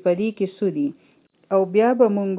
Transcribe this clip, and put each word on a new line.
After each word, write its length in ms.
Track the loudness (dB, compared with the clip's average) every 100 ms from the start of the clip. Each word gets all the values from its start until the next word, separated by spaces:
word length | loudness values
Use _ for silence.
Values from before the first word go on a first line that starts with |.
په 60 | -2 -2
دې 100 | -2 -4
کې 100 | -6 -4
څه 100 | -4 -2
دي. 120 | -4 -6 _ _ _ _ -2
او 100 | 0 2 2
بیا 180 | 2
به 120 | 4 2
مونږ 220 | 2 -2